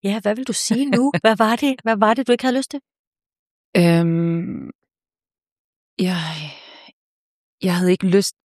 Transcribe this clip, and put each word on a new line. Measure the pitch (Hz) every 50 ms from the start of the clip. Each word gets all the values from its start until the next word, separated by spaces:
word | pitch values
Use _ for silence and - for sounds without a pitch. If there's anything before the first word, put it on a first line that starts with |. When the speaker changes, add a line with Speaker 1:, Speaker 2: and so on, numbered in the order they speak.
| -
Speaker 1:
Ja, | 196 202 226
hvad | 190 208 214
vil | 233 262
du | - 208
sige | - - - 214 233 277
nu? | 285 240 240 254 277 -
Speaker 2:
<laughs> | 175 -
Speaker 1:
Hvad | 220 220
var | - 226 214 226
det, | 240 - 285 262 - -
hvad | 226 226
var | 208 214 214 226
det, | 233 262
du | - 240
ikke | 240 -
havde | 262 247
lyst | 262 269 -
til? | - 285 _ _ _ _ _ _ _ _ _ _ _ _ _ _ _ _ _ _ _
Speaker 2:
Øhm, | - 175 170 170 170 170 170 165 165 170 165 165 165 165 - - 69 67 - - _ _ _ _ _ _ _ _ _ _ _ _ _ _ _ _ _ _ _ _ _ _ _ _ -
jeg, | 180 180 185 175 160 160 160 156 156 151 - - - - - - - - _ _ _ _ _ _ _ _ _ _ _ _ _ _ -
jeg | 185 175
havde | 175 180 180
ikke | 185 - -
lyst | 190 175 196 196 - - _ _